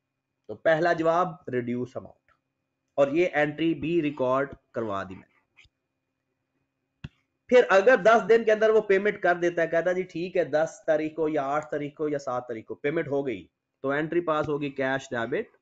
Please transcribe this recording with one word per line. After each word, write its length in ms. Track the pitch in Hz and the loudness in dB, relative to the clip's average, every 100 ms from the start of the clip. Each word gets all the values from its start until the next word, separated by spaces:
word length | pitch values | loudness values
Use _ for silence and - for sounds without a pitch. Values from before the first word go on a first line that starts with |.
| _ _ _ _ - | _ _ _ _ -16
तो 60 | |
पहला 380 | - - 156 170 | -4 0 2 0
जवाब 520 | 160 160 170 175 160 - | 0 0 0 -2 -6 -6
रिड्यूस 480 | 123 120 123 127 110 | -6 -4 -6 -6 -10
अमाउंट, 360 | 98 _ _ _ _ _ _ _ _ - | -16 _ _ _ _ _ _ _ _ 0
और 180 | 139 156 | 2 2
ये 160 | 180 | 0
एंट्री 400 | 147 151 151 165 | 0 -2 0 -2
भी 260 | 156 143 170 | -2 -2 -2
रिकॉर्ड 540 | 147 143 127 131 143 - _ | -2 -2 0 0 -2 -8 _
करवा 300 | 120 110 98 | -8 -6 -6
दी 100 | 95 | -8
मैंने। 260 | 90 - _ _ _ _ _ _ _ _ _ _ _ _ _ _ _ _ _ - _ _ _ _ | -14 -20 _ _ _ _ _ _ _ _ _ _ _ _ _ _ _ _ _ -20 _ _ _ _
फिर 140 | 247 | 4
अगर 320 | 226 190 208 254 | 6 6 6 6
दस 260 | 190 226 | 6 4
दिन 220 | 185 233 | 6 4
के 60 | 220 | 4
अंदर 200 | 214 220 | 2 4
वो 100 | 220 | 4
पेमेंट 400 | 208 190 208 202 | 4 2 2 0
कर 140 | 175 | 0
देता 280 | 175 175 175 | 2 0 0
है, 60 | 160 | 0
कहता 220 | 165 175 | 0 0
है, 60 | 185 | -2
"जी 60 | |
ठीक 340 | 180 165 180 180 | -4 -8 -4 -2
है, 140 | 151 | 0
दस 340 | 147 160 - - | 0 -2 -4 -2
तारीख 300 | 156 156 156 | 0 -2 -4
को 120 | 156 | -2
या 140 | 151 | -2
आठ 220 | 135 151 | -2 -4
तारीख 320 | 151 147 143 147 | -4 -6 -8 -6
को 120 | 151 | -4
या 100 | 143 | -4
सात 240 | 135 123 | -4 -6
तारीख 240 | - 113 110 | -6 -12 -12
को 80 | |
पेमेंट 340 | 110 143 165 143 | -6 -4 -4 -2
हो 140 | 139 | -4
गई", 280 | 139 98 82 _ _ _ | -4 -8 -12 _ _ _
तो 120 | 135 | -6
एंट्री 260 | 143 156 170 | -4 -2 -2
पास 280 | 170 151 151 | -2 -2 -2
होगी 220 | 143 143 | -4 -6
कैश 340 | 135 131 135 | -4 -4 -4
डेबिट, 480 | - 120 113 170 - _ | -6 -6 -4 -6 -8 _